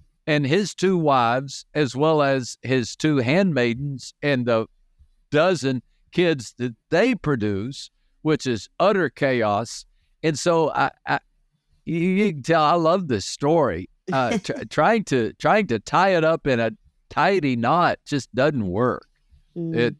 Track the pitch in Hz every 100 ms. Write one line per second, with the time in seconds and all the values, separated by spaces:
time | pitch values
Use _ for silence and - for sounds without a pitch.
0 | _ _ - 147 135 170 196 - 185 185
1 | 151 131 117 123 139 - - 151 139 127
2 | 156 156 139 135 117 - 120 131 113 -
3 | 156 143 117 165 202 135 120 117 143 131
4 | - - 147 135 120 113 110 _ _ _
5 | - _ _ 147 175 175 135 131 - _
6 | _ - 175 151 110 - 123 113 _ 170
7 | 240 226 151 131 104 98 117 139 - _
8 | _ _ 156 151 131 113 - _ 180 208
9 | 151 - 139 127 107 101 117 - - _
10 | _ _ 156 143 175 165 151 131 135 -
11 | - 139 - _ _ _ _ _ - 165
12 | 175 185 208 151 123 160 151 175 160 190
13 | 170 107 - - 143 165 127 82 92 _
14 | - 139 123 220 - - 110 - 165 226
15 | - 131 110 - 147 202 190 113 - 156
16 | 196 180 160 165 143 120 113 107 _ _
17 | _ - 165 196 147 120 117 165 160 -
18 | - 143 - 113 143 139 98 90 123 98
19 | - _ _ _ _ 170 165 160 120